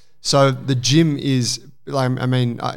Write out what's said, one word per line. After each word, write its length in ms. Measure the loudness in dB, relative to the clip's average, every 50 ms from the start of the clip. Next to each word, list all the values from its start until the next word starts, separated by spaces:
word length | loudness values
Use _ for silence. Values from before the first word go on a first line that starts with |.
| -20 -20 -20 -12
So 320 | -6 0 2 4 4 4
the 240 | 2 -2 -2 -2 -2
gym 420 | -2 0 2 4 4 4 2 0 -2
is, 440 | -2 0 0 0 0 -2 -4 -8 -10 -18 -20 -20 -14
like, 260 | -6 -4 -2 0 0 -2 -2
I 60 | -2
mean, 340 | 0 0 0 0 0 -2 -4
uh, 160 | -6 -8 -8